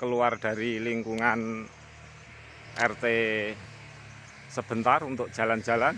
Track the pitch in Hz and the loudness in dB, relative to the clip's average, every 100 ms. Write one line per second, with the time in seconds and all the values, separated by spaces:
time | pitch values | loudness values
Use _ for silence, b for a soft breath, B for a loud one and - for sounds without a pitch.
0 | 127 120 120 113 110 110 117 110 117 117 | 0 2 2 2 -2 -2 -2 -2 -2 -2
1 | 110 110 120 113 113 110 107 - - - | -4 0 2 2 -2 -6 -10 -16 -20 -20
2 | - - - - - - - - 113 107 | -20 -20 -20 -20 -20 -20 -12 0 0 2
3 | 120 117 110 107 104 107 - - - - | 2 4 4 2 -2 -6 -12 -18 -18 -18
4 | - - - - - - - 117 117 147 | -20 -20 -20 -20 -8 -8 -4 0 4 4
5 | 147 127 117 - 113 113 110 113 135 | 2 -4 -4 0 0 2 2 2 2